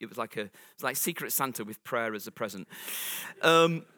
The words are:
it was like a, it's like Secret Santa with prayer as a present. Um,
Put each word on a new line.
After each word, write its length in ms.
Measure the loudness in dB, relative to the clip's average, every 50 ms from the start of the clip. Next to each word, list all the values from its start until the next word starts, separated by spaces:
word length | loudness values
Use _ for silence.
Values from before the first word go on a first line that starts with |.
it 80 | -12 -8
was 80 | -6 -6
like 180 | -6 -6 -6
a, 140 | -6 -8 -8 -10 -16 -20 -20 -12
it's 100 | -6 -4
like 140 | -2 -2 0
Secret 340 | -2 -2 -2 -4 -4 -2
Santa 320 | 0 0 0 0 -2 -4 -6
with 180 | -8 -8 -12 -6
prayer 280 | -2 -2 0 0 0 -2
as 140 | -4 -6 -10
a 40 |
present. 360 | -6 -6 -6 -4 -4 -8 -10 -12 -12 -12 -10 -8 -8 -6 -6 -6 -6 -8 -8 -10 -4 2
Um, 440 | 6 8 8 8 8 6 4 0 -4 -8 0